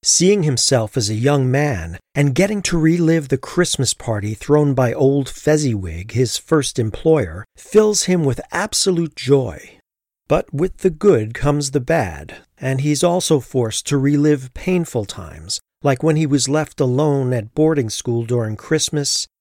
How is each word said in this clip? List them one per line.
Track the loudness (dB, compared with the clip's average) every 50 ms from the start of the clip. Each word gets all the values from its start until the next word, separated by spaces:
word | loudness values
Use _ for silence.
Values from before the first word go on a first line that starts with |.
| 0
Seeing | 0 0 4 4 4 4 4 2
himself | 0 0 0 0 2 2 0 0 -2 -4
as | -4 -2 -2
a | -2
young | 0 0 2 2 2 2 2
man | 0 0 0 -2 -2 -4 -6 -8 -12 -14 _ _ _
and | 0 0 2 2
getting | 2 0 0 0 -4 -4
to | -2 0
relive | 2 4 4 4 4 4 2 2 2 0 -2
the | -4
Christmas | -4 -4 -4 -2 0 0 0 0 -2 -2 -2 -2
party | _ -4 -4 -4 -4 -4 -6 -8
thrown | -8 0 2 2 4 4 2 2
by | 2 2 0
old | 2 2 2 4 4 2 0 -4
Fezziwig, | -8 -4 0 2 2 2 2 0 -2 -2 -4 -8 -10 -10 -12 -4
his | 0 0 0 0 -2
first | -8 -2 0 0 0 0 -2 -4
employer, | -2 -4 -4 -4 -2 0 2 2 2 0 -4 -8 -14 -16 _ _
fills | -20 -20 2 4 4 4 4 2 0 0
him | 0 0 2 2
with | 0 -2 -4 -8 _
absolute | -6 -6 -6 -4 -2 -2 0 0 0 0 -2 -4 _
joy. | -8 2 4 4 4 4 -2 -8 -12 -16 -20 -20 _ _ _ _ _ _ _ _ _ _
But | _ -2 -2 -2 -4 -4
with | -2 -2 -2 -4 0
the | -2 -2
good | -2 4 4 4 4 4 2 -2 -6
comes | -2 0 0 2 2 -2 -2
the | -2 -4
bad, | 0 0 0 0 0 -2 -6 -10 -14 -16 -18 -20 _ _ _
and | _ -4 -4 -2 0
he's | 0 0 0 2
also | 2 2 2 0 2 2 0 0
forced | 0 -2 -2 -2 -2 0 -4 -6 -4
to | -2 0
relive | 0 2 2 2 4 4 2 2 2 -2 -12 _
painful | -8 -4 -2 0 0 -2 -2 -4 -4 -4
times, | -4 -10 -14 -14 -16 -16 -18 -10 -10 -10 -10 _ _ _ _ 0
like | 0 0 2 2
when | 2 2
he | 2 2
was | 2 2 0 0 0
left | -2 -2 -2 -4 -2 -2
alone | 0 0 2 2 2 2 0 0 0 -2
at | -2 -2 -4 -6 _
boarding | 2 2 2 2 0 -2 -4
school | -6 -8 -4 -2 -2 -2 -2
during | -2 -2 -2 -2 -2 -6
Christmas | -8 -4 -2 -2 0 0 -2 -2 -4 -2 -2 -4 -4 -6 _ _ _